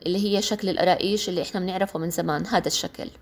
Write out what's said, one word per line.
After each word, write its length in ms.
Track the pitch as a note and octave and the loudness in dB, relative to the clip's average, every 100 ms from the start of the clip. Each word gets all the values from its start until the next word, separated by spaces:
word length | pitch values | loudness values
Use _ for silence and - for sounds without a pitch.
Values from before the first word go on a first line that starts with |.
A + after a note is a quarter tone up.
| - | -2
اللي 320 | F#3 G3+ G3 | 0 2 2
هي 40 | |
شكل 280 | G#3 G#3 F#3+ | 0 0 0
القراقيش 600 | - F3+ F3 F#3 G#3 G#3 | 2 4 4 2 0 0
اللي 120 | F3 | -2
إحنا 180 | - G3 | -2 -2
بنعرفه 400 | F3+ F#3 G3 D#3+ | -2 0 -2 -2
من 100 | E3 | -2
زمان، 360 | F3 E3 D3+ F3 | -2 0 0 0
هذا 220 | G3 D3+ | 0 2
الشكل. 420 | - - - - - | -2 -4 -8 -12 -12